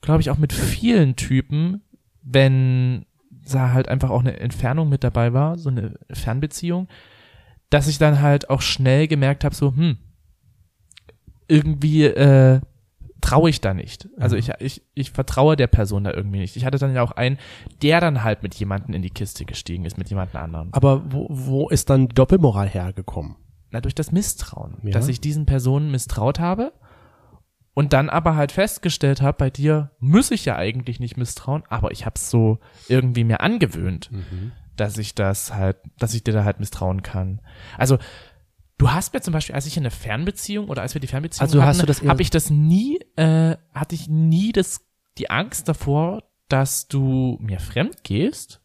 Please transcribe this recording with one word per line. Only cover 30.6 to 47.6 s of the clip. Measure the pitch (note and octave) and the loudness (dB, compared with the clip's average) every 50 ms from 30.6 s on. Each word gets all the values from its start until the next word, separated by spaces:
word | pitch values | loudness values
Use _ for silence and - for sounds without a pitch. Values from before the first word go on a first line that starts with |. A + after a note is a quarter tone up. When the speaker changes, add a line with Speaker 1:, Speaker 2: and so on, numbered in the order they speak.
| F2 G2+ A2+ B2+ B2 B2 A#2+ - | -2 -4 -4 -6 -6 -8 -6 -6
Speaker 1:
nicht | B2 A#2+ - | -6 -8 -4
misstrauen, | - B2 A#2 - - - - C3+ D#3 - _ | -6 -6 -6 -6 -10 -6 -4 -4 -4 -4 _
aber | - A#2 G2+ G2 | -4 -2 -2 -4
ich | - - - | -4 -6 -10
hab's | A2+ - - - - | -8 -8 -8 -8 0
so | - A#2+ A2+ A2 A2 A2+ _ - _ - - - | 2 2 4 4 2 0 _ -16 _ -20 -4 0
irgendwie | B2 C3 C3 B2+ A#2+ A#2+ A#2 | 2 2 2 2 0 0 0
mir | A2+ A2+ - | 0 0 0
angewöhnt, | - E3 A3+ A#3+ F#3 A2 E2+ E2+ F2 F#2 F#2 D#2+ - - - | 0 -2 0 0 -2 -2 -2 -6 -6 -6 -6 -6 -10 -12 -12
Speaker 2:
Mhm. | G2 F2+ - F2+ F2+ F#2+ A#2 - - - - - | -12 -12 -10 -10 -10 -10 -12 -14 -16 -20 -20 -6
Speaker 1:
dass | - G#2 G#2 G2+ G#2+ | -6 -6 -6 -4 -8
ich | G#2+ G#2 - | -10 -10 -4
das | - G#2 G2 G2 - - - - | -2 -2 -2 -2 -4 -6 -8 -6
halt, | G#2 F#2+ F#2+ F#2+ _ _ - _ _ | -2 -2 -2 -2 _ _ -20 _ _
dass | - A2 G#2+ | -4 -4 -4
ich | A2+ - | -4 -2
dir | - G#2+ | 0 0
da | G#2+ G2+ | 0 0
halt | G#2 G2 - | 0 -2 -2
misstrauen | G2+ G2+ - - G2 F#2 F#2 F#2+ F#2 | -6 -10 -8 -6 -4 -4 -4 -4 -6
kann. | - - F#2 F#2 F#2+ F#2+ G#2+ - - - - - - - - | -6 -6 -6 -4 -4 -6 -8 -10 -16 -20 -20 -20 -20 -4 -2
Also, | A#2 B2+ C3+ B2 - - - - - - _ _ _ _ _ _ _ _ _ | 2 2 2 2 2 -6 -20 -20 -20 -20 _ _ _ _ _ _ _ _ _
du | _ - A#2+ | _ 2 2
hast | B2+ E3+ G3 - - | 2 2 -2 -4 -6
mir | - - | -6 -4
zum | - E3 | -2 -4
Beispiel, | D#3 D3 - - | -4 -4 -4 -6
als | C#3 C3+ | -8 -8
ich | D3+ - E3+ | -6 -6 -4
eine | D3 A#2 | -4 -4
Fernbeziehung | - - - - G#2 A2+ D#3+ F#3+ G3+ - - - G#3 G#3 G#3 G3+ | -6 -8 -8 -6 -6 -4 -4 -4 -6 -8 -8 -6 -6 -6 -6 -6
oder | - - G2 | -6 -6 -6
als | B2+ - | -6 -6
wir | D#3 | -8
die | C3+ | -8
Fernbeziehung | B2+ - C3 D3+ E3 - - - | -6 -6 -6 -6 -6 -4 -2 -2
Speaker 2:
Also | D#3+ D#3+ C#3+ C3+ | 4 4 6 6
hast | C#3+ C#3+ F3 | 6 4 4
Speaker 1:
hatten, | |
Speaker 2:
du | F3 | 2
das | D3 C#3+ - - | 2 0 0 2
eher | C#3+ | 2
Speaker 1:
hab | C3+ C3+ | 2 2
ich | - - | 2 0
das | - D#3+ - - | 0 0 0 2
nie, | D3+ D3 D3+ D#3 E3+ F#3+ A3+ C4+ D4 F#4 - _ _ | 0 2 4 4 4 2 2 0 -4 -6 -6 _ _
äh, | - D#3+ D#3+ D#3+ D#3+ D#3+ D#3+ E3 - _ _ _ | 0 2 2 4 4 2 2 0 -2 _ _ _
hatte | C3+ D3 - E3+ | -10 -8 -8 -8
ich | D#3+ - - | -12 -6 -2
nie | D3+ D#3 D#3+ D#3+ D#3+ E3+ G3 A3 A3+ | 0 2 4 4 4 2 2 0 0
das, | G3+ F#3 - - - _ _ _ _ _ _ _ - | 0 0 0 -4 -12 _ _ _ _ _ _ _ -12
die | - - | -8 -4
Angst | - A#2+ F#3 B3 - - - - | -4 -4 -4 -4 -8 -8 -4 -4
davor, | D#3+ - - C#3+ C#3 D3 D#3+ E3+ F#3+ A3 - _ _ _ _ _ | -4 -4 -2 -2 0 0 0 -2 -4 -8 -12 _ _ _ _ _
dass | - C3+ C3+ C3+ - - - _ | 0 0 0 0 -2 -6 -8 _
du | - C#3 C3+ C3 C3 C3 C3 B2+ A#2+ - | -2 0 0 0 0 0 0 -2 -2 -4
mir | A2 A2 G2 F#2 | -6 -8 -6 -6